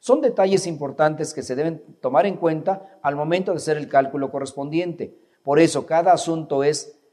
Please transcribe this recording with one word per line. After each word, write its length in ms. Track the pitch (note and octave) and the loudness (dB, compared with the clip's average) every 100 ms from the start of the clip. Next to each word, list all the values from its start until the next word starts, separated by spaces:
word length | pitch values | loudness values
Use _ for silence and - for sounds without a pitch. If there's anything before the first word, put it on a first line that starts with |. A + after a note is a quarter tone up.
Son 180 | - C#4 | 2 2
detalles 480 | C4+ - G3 F#3+ E3+ | 2 2 2 2 0
importantes 640 | D#3 C#3+ A#2 D#3 D3+ D#3 | -6 -8 0 0 0 -8
que 100 | - | -8
se 120 | B2 C3 | -8 -4
deben 260 | D#3+ D#3+ - - | -4 -4 -14 -8
tomar 240 | B2+ C#3 G3 | 0 2 2
en 100 | F#3 | 2
cuenta 640 | E3+ D#3+ D3+ F#3+ - - | 0 0 -2 -4 -8 -6
al 120 | C#3+ C#3+ | -4 -4
momento 360 | D3+ F3 F#3+ | -2 -2 0
de 60 | E3 | -4
hacer 200 | C#3 D3+ | -2 -4
el 100 | C#3 | 2
cálculo 440 | C#3 C3+ D3 C3+ | 2 2 -2 -6
correspondiente. 840 | C#3 C3+ - C#3+ D#3 F3+ D#3+ A2 - _ _ | -6 -8 -10 -4 -2 -4 -6 -10 -12 _ _
Por 160 | - C#3+ | 0 4
eso, 260 | E3 C#3+ B2 | 4 2 0
cada 260 | D#3+ F3 | 2 4
asunto 540 | E3+ - E3 D#3 C#3 C#3 | 2 2 -4 -2 0 0
es 340 | D3+ - - _ | 0 -6 -20 _